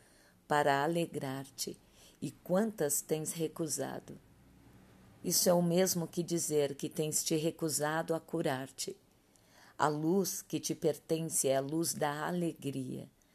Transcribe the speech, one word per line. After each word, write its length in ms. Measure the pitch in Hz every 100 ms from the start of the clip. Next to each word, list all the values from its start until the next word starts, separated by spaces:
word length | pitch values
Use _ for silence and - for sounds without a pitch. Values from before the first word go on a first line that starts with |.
| - - - _ -
para 340 | 147 147 139
alegrar-te 960 | 151 170 170 143 139 135 135 - - - _ - - -
e 120 | 151
quantas 680 | - - 185 220 214 147 -
tens 300 | - 156 156
recusado. 880 | 165 156 - 160 139 131 120 - 143 - _ - - - - - - - -
Isso 240 | - 170 190
é 60 |
o 80 | 175
mesmo 440 | 175 175 185 175 160
que 160 | -
dizer 520 | 170 170 160 151 143
que 120 | 139 156
tens 380 | - 156 147
te 100 | -
recusado 800 | 160 160 156 160 143 147 160 170
a 60 | 165
curar-te. 760 | - 165 165 131 135 - - - _ _ _ _ _ - - -
A 100 | 151
luz 540 | 151 160 196 175 -
que 180 | - 151
te 140 | -
pertence 760 | 156 160 143 - 160 160 - 135
é 80 | 135
a 60 |
luz 320 | 139 160 170
da 320 | - 151 147 156
alegria. 840 | 180 170 151 135 135 127 131 - _ _